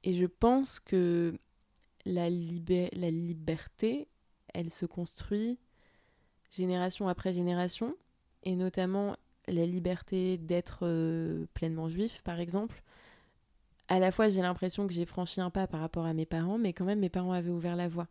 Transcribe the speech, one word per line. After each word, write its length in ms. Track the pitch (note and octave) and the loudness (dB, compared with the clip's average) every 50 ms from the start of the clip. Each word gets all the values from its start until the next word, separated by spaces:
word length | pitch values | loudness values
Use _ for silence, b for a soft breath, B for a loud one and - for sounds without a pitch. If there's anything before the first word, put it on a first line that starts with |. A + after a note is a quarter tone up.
| - | 2
Et 100 | F#3+ F3+ | 2 4
je 120 | F3 F3+ | 4 2
pense 540 | F3 - _ - A#3 B3 C4+ C4+ - - - | 2 2 _ 6 6 6 6 2 0 -6 -10
que 580 | _ - G#3 F#3 F3+ F3 F3 E3+ E3+ E3+ D#3+ - _ _ _ _ _ _ _ _ - _ _ _ - | _ 0 2 4 4 4 4 2 2 0 -2 -6 _ _ _ _ _ _ _ _ -20 _ _ _ -6
la 240 | F#3+ F3+ F3 E3+ E3+ | -2 -2 0 0 0
libé-, 600 | F3 F3 E3+ E3 F3 F3 E3 E3+ F#3 F3+ F3+ F3+ - | 0 -2 -2 -4 -6 -6 0 0 2 2 2 0 -2
la 160 | F3+ F3+ E3+ | -2 -2 0
liberté, 960 | D#3+ E3 E3+ E3+ E3+ D#3+ D#3 D#3+ D#3+ D#3+ - - _ - - A3 B3 C#4+ D4+ _ _ _ _ _ _ _ _ - - | 0 0 -2 -2 -4 -4 -2 -4 -4 -4 -6 -14 _ 0 0 0 0 -2 -6 _ _ _ _ _ _ _ _ -10 -6
elle 160 | F3 E3+ E3 | -6 -6 -4
se 160 | - - F3 | -4 -4 -6
construit 720 | E3+ - F3+ F3 - - - - - G3+ G#3 A3 A#3 B3 - _ b b b b b b b b b b b b b b b b _ | -6 -4 -6 -6 -6 -8 -12 -6 -2 -2 0 0 -2 -4 -4 _ b b b b b b b b b b b b b b b b _
génération 560 | - - F#3 F#3 F3+ F3+ F3+ F#3 - - G#3 | -4 -2 0 0 2 2 0 0 -2 0 0
après 260 | F#3 F3+ - - F#3 F3+ | 0 0 0 0 -2 0
génération, 640 | F3+ F3 F3 F3 F3 F3+ F3+ - - A3+ B3 E4 - _ _ _ _ _ _ _ _ - | 2 2 2 2 2 0 0 0 -2 -4 -4 -4 -8 _ _ _ _ _ _ _ _ -4
et 120 | F#3 F#3 | -2 0
notamment 600 | F3+ F#3 F#3 - - F#3 F3+ F#3+ G3 G3+ G3+ - - _ _ _ _ _ | 0 0 0 0 0 0 2 2 0 0 -2 -4 -6 _ _ _ _ _
la 180 | - F#3 E3+ E3+ | -2 2 2 2
liberté 720 | F3 F3 F3+ E3+ F3+ F3+ F3 - - G3 F#3 F#3 F#3 F#3 | 2 0 0 0 -2 -2 -2 -4 -4 -2 0 2 0 0
d'être, 420 | E3+ D#3+ D#3+ F3 F3 F3 - - - F3+ | -2 -2 0 0 0 0 -4 -6 -4 0
euh, 600 | E3+ E3 E3 E3 D#3+ E3 E3 D#3+ E3 D#3+ D#3+ E3 - _ | 0 2 2 2 2 0 0 -2 -2 -2 -4 -6 -6 _
pleinement 340 | - E3+ E3 D#3+ D#3+ D#3+ | -4 -2 -2 -2 -2 -4
juif, 340 | E3 E3 F3+ G#3+ A#3 - - _ | -4 -2 -2 -2 -2 -4 -8 _
par 160 | - E3+ E3+ | -6 -4 -4
exemple. 440 | F3 E3+ E3+ G3 G#3+ A3+ - - B B B B B B B B B B B B _ _ _ _ _ _ _ _ _ | -4 -2 0 -2 -2 -2 -8 -14 B B B B B B B B B B B B _ _ _ _ _ _ _ _ _
À 120 | - F#3 F#3 | 2 4 6
la 120 | F#3 F#3+ | 6 4
fois, 180 | F#3 - A3 G#3+ | 4 6 4 6
j'ai 120 | G3 F#3+ | 6 4
l'impression 460 | F3+ F3+ F3+ - F#3 F3+ - - G3+ | 2 2 0 0 -2 -4 -2 -2 -2
que 60 | G3 F3 | -2 0
j'ai 120 | E3+ F3 | -2 -4
franchi 360 | - - F#3 F3+ E3+ - G3 | -2 -2 -4 -4 -4 -2 -2
un 80 | F3+ F3+ | -2 -2
pas 180 | - G3 F#3+ | 0 0 -2
par 120 | F3+ - D#3 | 0 -2 -4
rapport 260 | D#3+ E3 - F3 E3 | -4 -4 -2 -2 -2
à 80 | E3 D#3+ | 0 0
mes 120 | D#3+ D#3+ | 0 -2
parents, 320 | - E3 E3 E3 F3+ G3+ | 0 0 0 0 0 0
mais 140 | A3+ A#3 F#3+ | 2 0 0
quand 140 | E3 - F3+ | 0 0 0
même, 140 | F#3 G#3 G#3 | 0 2 2
mes 100 | G3 F3 | 0 0
parents 220 | - F#3 F3+ F3+ | 0 -2 0 0
avaient 180 | F#3 F3+ E3+ F3 | 0 0 0 0
ouvert 260 | F3 E3+ E3 F3 F3 | -2 -2 -2 -2 -2
la 120 | F3 F3 | 0 -2
voie. 200 | F3 E3 F3 E3 - | -2 -2 -4 -6 -6